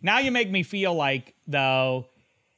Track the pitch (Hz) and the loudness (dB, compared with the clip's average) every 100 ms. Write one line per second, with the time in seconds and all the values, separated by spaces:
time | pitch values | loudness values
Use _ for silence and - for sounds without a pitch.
0 | 175 226 269 247 208 190 175 202 190 170 | 0 2 2 0 0 -2 -2 -2 -2 0
1 | 143 135 - _ - 143 135 131 131 127 | 0 -2 -6 _ -4 0 2 2 0 -2
2 | 123 _ _ _ _ | -6 _ _ _ _